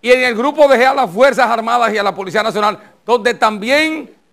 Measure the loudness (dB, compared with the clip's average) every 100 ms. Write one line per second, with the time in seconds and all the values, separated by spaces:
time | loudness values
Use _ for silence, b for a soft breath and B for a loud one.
0 | 2 2 2 -2 -4 2 4 4 2 0
1 | -4 2 2 2 0 0 -2 0 0 0
2 | -4 -4 -6 -4 -2 -2 -2 -4 B B
3 | -4 -2 -2 0 -2 -2 0 0 0 -6
4 | -12 _ _